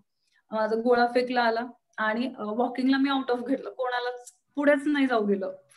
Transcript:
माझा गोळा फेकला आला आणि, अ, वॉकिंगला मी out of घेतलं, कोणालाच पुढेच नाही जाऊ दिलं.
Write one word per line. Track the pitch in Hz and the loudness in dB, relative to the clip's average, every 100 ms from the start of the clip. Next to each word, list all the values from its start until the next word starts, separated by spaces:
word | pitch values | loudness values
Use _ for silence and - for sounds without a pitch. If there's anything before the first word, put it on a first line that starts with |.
| _ _ _ _ _ | _ _ _ _ _
माझा | 220 214 226 | -2 0 0
गोळा | 233 240 240 | 4 4 4
फेकला | 247 247 247 | 2 0 0
आला | 233 226 247 - _ - | 0 0 -6 -12 _ -4
आणि, | 214 220 262 - | -2 -2 -4 -6
अ, | |
वॉकिंगला | 214 220 254 254 262 269 | -6 -2 -2 0 0 2
मी | 277 | 2
out | 269 254 247 | 0 0 -2
of | 240 | -2
घेतलं, | 269 - | -4 -4
कोणालाच | - 247 247 247 247 - _ _ - | -6 -4 -2 -4 -8 -14 _ _ 0
पुढेच | 285 294 294 | 4 4 2
नाही | 285 269 | 0 2
जाऊ | 233 208 | 2 2
दिलं. | 190 185 - _ | 0 -2 -8 _